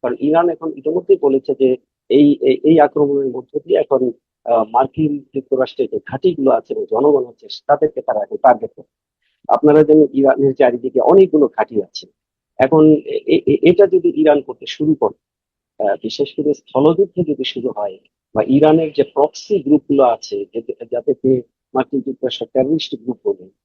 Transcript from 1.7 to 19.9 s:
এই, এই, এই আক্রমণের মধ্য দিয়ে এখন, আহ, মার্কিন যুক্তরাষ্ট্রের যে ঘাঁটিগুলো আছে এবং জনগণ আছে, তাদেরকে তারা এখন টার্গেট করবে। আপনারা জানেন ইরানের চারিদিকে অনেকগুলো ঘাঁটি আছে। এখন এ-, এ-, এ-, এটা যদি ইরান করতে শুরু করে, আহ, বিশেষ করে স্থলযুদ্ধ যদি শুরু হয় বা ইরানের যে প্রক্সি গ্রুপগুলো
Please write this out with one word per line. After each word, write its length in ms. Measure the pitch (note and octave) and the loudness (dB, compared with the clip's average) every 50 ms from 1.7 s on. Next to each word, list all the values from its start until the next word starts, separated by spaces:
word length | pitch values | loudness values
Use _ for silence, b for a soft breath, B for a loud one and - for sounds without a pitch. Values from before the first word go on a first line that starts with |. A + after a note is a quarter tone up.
| B2+ B2 _ _ _ _ _ _ | 0 -2 _ _ _ _ _ _
এই, 280 | - C#3 D3 D3 C#3+ - | 2 4 4 4 2 0
এই, 200 | - C3+ C3 B2+ - | 0 0 0 0 2
এই 160 | D3+ E3 D#3+ | 2 4 4
আক্রমণের 520 | D3 C#3+ _ D3+ D3 C#3+ C#3+ C#3 C3+ C3 | 4 2 _ -2 -2 0 0 -2 -4 -4
মধ্য 280 | A#2+ B2+ B2+ _ - - | -8 -10 -14 _ -12 -12
দিয়ে 200 | _ - - - | _ -2 -2 -2
এখন, 320 | - _ C#3 B2 B2+ B2 A#2 _ _ _ _ _ _ | 0 _ -2 -2 -2 -2 -6 _ _ _ _ _ _
আহ, 200 | - A#2+ A2+ A2 | -2 -2 -2 -2
মার্কিন 600 | G#2+ A2+ B2+ C3+ - _ - D#3 D3 D3 C#3+ C3+ _ _ | -2 -2 -2 -2 -2 _ -4 -4 -4 -4 -6 -10 _ _
যুক্তরাষ্ট্রের 540 | C#3 C3 _ C#3 B2+ C3 - - - B2 - | -10 -6 _ -4 -4 -4 -6 -4 -6 -6 -4
যে 80 | - G#2 _ - | -6 -10 _ -8
ঘাঁটিগুলো 400 | - E3 - F#3 E3+ D3 C3+ C3 | -12 -2 -2 -2 -2 0 0 0
আছে 240 | B2 A2+ - _ - | 0 0 -2 _ -8
এবং 100 | A2 G#2 - | -8 -6 -4
জনগণ 380 | A2 A2+ C3+ D3+ C#3+ C3+ B2 A#2+ | -2 0 2 2 2 2 -2 -4
আছে, 180 | - _ - G#2 - - _ | -12 _ -20 -20 -20 -14 _
তাদেরকে 360 | - D3 C#3+ D#3 D3+ _ - | -2 0 0 0 -4 _ -6
তারা 200 | - - A#2 G#2+ | -6 -6 -6 -6
এখন 140 | - _ A2 | -6 _ -8
টার্গেট 340 | - - B2+ B2 A2 A2+ G#2+ _ | 0 2 2 2 2 -2 -12 _
করবে। 240 | - - _ _ _ _ _ _ _ _ _ _ _ _ - | -20 -20 _ _ _ _ _ _ _ _ _ _ _ _ -2
আপনারা 340 | - B2 - D3+ D3 D#3 | -2 2 4 4 6 6
জানেন 240 | D#3 D3 D3+ D#3 D3+ C3+ | 6 6 6 4 4 2
ইরানের 420 | - C3+ C#3 C3+ C3+ - C#3 C#3 C3 | 0 0 0 2 2 2 0 -2 2
চারিদিকে 460 | - C#3 B2 A#2+ A#2+ A#2 C3 - C3 | 2 2 2 2 -2 -8 -4 -2 0
অনেকগুলো 460 | - C3 E3+ G3 F#3+ F3+ - D#3 C#3+ | 2 4 6 6 4 4 4 2 2
ঘাঁটি 360 | A#2 _ - G#2+ _ A#2+ G#2+ | 0 _ -6 -6 _ -4 -6
আছে। 240 | F#2+ _ _ - - _ _ _ _ _ _ _ _ _ _ - | -6 _ _ -20 -20 _ _ _ _ _ _ _ _ _ _ -2
এখন 280 | C3 C3+ D#3+ D#3 D#3 D#3 D#3 C#3+ - | 0 2 4 4 6 6 4 2 0
এ-, 160 | - C3+ - - | -6 -8 -6 -2
এ-, 160 | - D#3 - - | -2 -2 0 0
এ-, 260 | - C#3+ - - E3 | 0 -2 2 2 2
এটা 140 | F3+ - G3+ | 4 4 2
যদি 340 | F#3 F3+ F3+ E3 F3 - D3+ | 2 4 2 2 0 0 2
ইরান 200 | D#3 D#3 D3 D3 | 2 2 2 2
করতে 260 | - - B2 _ - | -2 -6 -16 _ -14
শুরু 280 | - - - D3+ D#3 D3+ | -16 -8 -4 -2 -2 0
করে, 200 | - B2 G2+ - _ _ _ _ _ _ _ _ _ _ _ _ _ G#2+ | 0 -2 -4 -4 _ _ _ _ _ _ _ _ _ _ _ _ _ -4
আহ, 120 | G2+ G2 - | -4 -4 -4
বিশেষ 320 | - A2 - - C#3+ - - | -6 -12 -6 -6 -6 -6 -6
করে 180 | - C#3+ D3 C#3+ | -4 -4 -4 -4
স্থলযুদ্ধ 720 | - _ _ _ C3 C#3+ D#3+ E3 F3 G3+ F3+ _ F3+ D#3+ D#3 | -4 _ _ _ 0 2 2 2 0 -2 -2 _ -6 -4 -4
যদি 160 | C#3+ B2+ C3 | -4 -6 -6
শুরু 260 | - - - A2+ B2+ - | -8 -8 -8 -8 -8 -6
হয় 220 | - G#2 G2+ F#2+ G2 _ _ _ _ _ _ _ | -6 -8 -8 -10 -14 _ _ _ _ _ _ _
বা 80 | A2 | -4
ইরানের 500 | G#2+ - C3 C#3+ D3+ D#3 D#3 E3 D#3+ D3+ | -2 0 2 4 4 4 4 2 0 -2
যে 100 | D3 - | -2 -4
প্রক্সি 600 | C3+ - _ C3+ C#3+ D#3 _ - - - G#3 F#3 | -4 -2 _ -2 -2 -2 _ -14 -6 -4 -4 -4
গ্রুপগুলো 400 | C3 C#3 D3+ D3 _ - | 0 0 0 0 _ -2